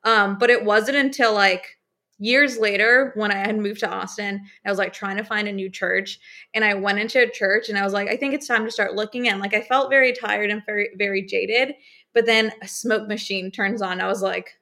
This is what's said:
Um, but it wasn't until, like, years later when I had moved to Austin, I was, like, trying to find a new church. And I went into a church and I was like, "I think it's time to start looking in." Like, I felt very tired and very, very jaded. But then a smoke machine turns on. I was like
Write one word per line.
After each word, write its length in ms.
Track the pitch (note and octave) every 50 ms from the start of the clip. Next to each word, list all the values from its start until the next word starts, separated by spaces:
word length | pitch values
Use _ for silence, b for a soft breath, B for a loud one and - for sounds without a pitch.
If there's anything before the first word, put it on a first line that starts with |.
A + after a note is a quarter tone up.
| _
Um, 320 | A3 A3+ G#3+ G3+ G3 G3 G3
but 120 | A#3+ A#3
it 140 | A#3+ A#3 G#3+
wasn't 320 | G#3 G#3 G#3+ G#3+ C#4 C#4 C#4+
until, 340 | C4+ C4+ C4+ - B3 A3+
like, 460 | G#3+ G#3 G3 G3 F#3 F3+ - - - _ _ _ _ _ _ _ _ _
years 400 | G3+ A3+ B3 C4+ C#4+ C4+ A#3+ A3+
later 540 | A3 G#3 G3+ G3 G#3+ A#3 A#3+ B3+ C4+ B3+ B3+
when 140 | G#3+ G#3+ G#3
I 60 | G3+
had 200 | G3 G3 G#3 G#3+ G#3+
moved 220 | G#3 G3+ G#3+ G#3+
to 80 | A3+ F#3
Austin, 540 | F#3 F#3+ F#3+ F#3+ - - G#3 G3+ G3 G3+ G3 G3 B B _
I 40 | G3+
was, 80 | G3+ F#3+
like, 140 | G3 F#3
trying 240 | F#3 - - G3 F#3+
to 80 | G3+ G#3+
find 240 | G#3 A3 G#3 G#3 G#3
a 40 |
new 180 | G3+ G3 F#3+ F#3+
church. 480 | F#3 - G3 F3+ F#3 F#3 G3 G3 - B B B B B B B
And 100 | - A3
I 120 | A3 G#3+ G3+
went 240 | G3 F#3+ G3+ G3 G3+
into 240 | G#3+ A3 - C4
a 80 | A#3+ A#3
church 400 | A#3 - G3+ F#3+ G3 A3 A3 -
and 80 | G#3 G3+
I 60 | G3
was 100 | G3 G3
like, 140 | G3+ G3+ G3+
"I 80 | A3+
think 180 | B3+ C#4 C#4 C4+
it's 120 | D4 -
time 200 | - B3 A3+ A3
to 40 | A3
start 240 | - - G#3 F#3+ F#3+
looking 320 | G3+ G#3+ G#3+ - B3 B3
in." 140 | A#3 G3+ G3
Like, 140 | G3 G3 G#3+
I 80 | G#3+
felt 280 | G#3+ - B3+ C4+ C4+ -
very 220 | C4+ C4+ C4 B3+
tired 380 | A#3+ B3 A3+ G#3 G#3 G#3 G#3+ G3+
and 120 | G#3 G#3+ G#3
very, 240 | - G#3+ G#3 G#3 - -
very 260 | F#3+ G3+ G3+ G3 F#3+
jaded. 520 | F#3+ G3 G3+ F#3+ F#3 F#3+ A3 A#3+ C4 C4 C#4+ b b b b b b b
But 140 | _ A#3 A3+
then 260 | A3+ A3+ A3 A3 A3 - -
a 60 | - G3
smoke 400 | - - - A3+ A3 A3 G#3+ G#3
machine 420 | G#3 G3+ - - G3+ F#3+ F#3 F#3+
turns 300 | - - G3+ G3 B3+ A3+
on. 200 | G3+ F#3 F3+ F3+
I 80 | F#3 F#3
was 140 | G3 G3+
like 360 | F#3+ F#3+ F#3 F#3 F3+ - - _